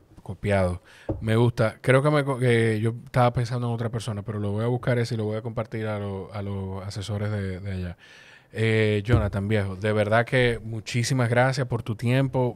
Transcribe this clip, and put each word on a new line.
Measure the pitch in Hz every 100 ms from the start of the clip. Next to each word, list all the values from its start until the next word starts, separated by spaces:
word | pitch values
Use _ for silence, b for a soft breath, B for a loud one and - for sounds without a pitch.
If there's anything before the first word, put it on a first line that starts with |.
| _ -
Copiado. | - 95 101 98 92 87 B B B -
Me | 110
gusta. | 110 120 120 110 -
Creo | - 131
que | 147
me | 151
co-, | 139 123
que | 127 117 113 107
yo | 113 120 -
estaba | 131 120
pensando | 123 117 123 120
en |
otra | 117 120
persona, | 117 110 101
pero | 101 107
lo | 104
voy | 104
a | 117
buscar | 123 - 120
ese | 113
y | 113
lo |
voy | 107 110
a |
compartir | 117 113 107 113 110
a | 104
lo-, | 101 95 90
a | 104
los | 101 98 95 95 98
asesores | 104 92 104 104
de, | 104 95 90
de | 101
allá. | 92 90 85 B B B B B
Eh, | - 110 110 107 104
Jonathan, | 101 120 104 101 101
viejo, | 107 98 95
de | 107
verdad | 107 104 113 117
que | 131 123 113
muchísimas | 113 113 - 123 117 131 117
gracias | 120 131 131 123
por | 117
tu | - 110
tiempo. | 117 131 131 131 123